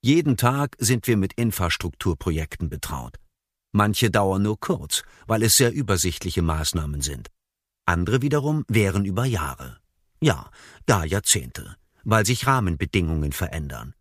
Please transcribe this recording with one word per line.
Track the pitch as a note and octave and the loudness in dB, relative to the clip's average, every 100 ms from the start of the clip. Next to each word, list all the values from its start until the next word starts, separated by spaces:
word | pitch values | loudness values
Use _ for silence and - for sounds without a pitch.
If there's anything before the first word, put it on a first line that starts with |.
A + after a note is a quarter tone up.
Jeden | A#2 D#3 D3+ A#2+ | 4 4 4 4
Tag | A#2+ C3+ C#3+ - | 2 2 -2 -2
sind | A2 B2 - | 0 0 2
wir | A2 | 2
mit | F#2+ | 2
Infrastrukturprojekten | - A#2 - F2+ - F2 - G2 D#2+ - D#2+ D#2+ - D#2+ | 0 -2 0 -2 -2 -6 -4 -4 -2 -2 -2 -4 -6 -8
betraut. | C#2 - - A#1 - _ _ _ _ _ | -6 -8 -8 -10 -16 _ _ _ _ _
Manche | G2+ G#2 G#2 A2+ | 2 2 2 2
dauern | G#2 G2 F#2+ | 2 2 2
nur | G#2 G#2+ | 0 -2
kurz, | - - D2+ - - - - | -4 -4 -2 -6 -6 -20 -4
weil | A2+ | 0
es | A2+ - | 4 4
sehr | A#2+ | 4
übersichtliche | D3 A2 F#2 F#2 D#2+ F#2 F2 | 2 -2 0 0 -2 -4 0
Maßnahmen | E2 D#2 D#2 F2+ D2+ D2 | 0 0 -2 -4 -4 -6
sind. | C#2+ C2+ G#1+ _ _ _ _ _ - | -6 -8 -14 _ _ _ _ _ -2
Andere | F2 F2+ B2 | 0 0 0
wiederum | C#3 D3 C#3+ D#3 C#3 | 0 0 0 -2 0
währen | A2 G2 F#2+ G2 | 2 2 0 -2
über | F#2+ | -2
Jahre. | B2+ G#2+ D#2 C2+ C2 - _ _ _ _ | -2 -2 -4 -8 -14 -16 _ _ _ _
Ja, | D#3+ - - - - - - | 0 0 -4 -20 -20 -8 2
gar | G#2 D#2+ | 2 2
Jahrzehnte, | G2 - F#2+ B1+ - - - _ _ | -2 2 0 0 -14 -16 -18 _ _
weil | - A2 G#2+ | 2 4 4
sich | B2 - | 2 2
Rahmenbedingungen | C3 G2 D#2 F2 G2 E2 D#2+ D2 | 2 2 -2 0 0 2 0 -2
verändern | - - E2 D2 B1+ A#1+ - | -2 -6 -6 -8 -10 -14 -18